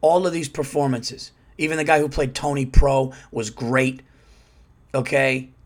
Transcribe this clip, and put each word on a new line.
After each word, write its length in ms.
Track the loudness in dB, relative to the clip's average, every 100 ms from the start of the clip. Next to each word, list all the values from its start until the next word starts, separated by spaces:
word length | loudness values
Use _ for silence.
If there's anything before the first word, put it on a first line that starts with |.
all 260 | 4 4 2
of 60 |
these 160 | -4 -8
performances, 800 | -8 -6 -2 -2 -2 -6 -12 -18 _ _ _
even 200 | -4 -2
the 60 | 2
guy 140 | 2
who 100 | 2
played 260 | -2 -4 -2
Tony 300 | -4 -2 2
Pro 480 | 6 6 4 0 -6 -12
was 180 | -8 -8
great, 520 | -8 -2 0 0 -2 -16 _ _ -20 _ _ _ _ _
okay? 560 | -6 0 0 2 0 -6 _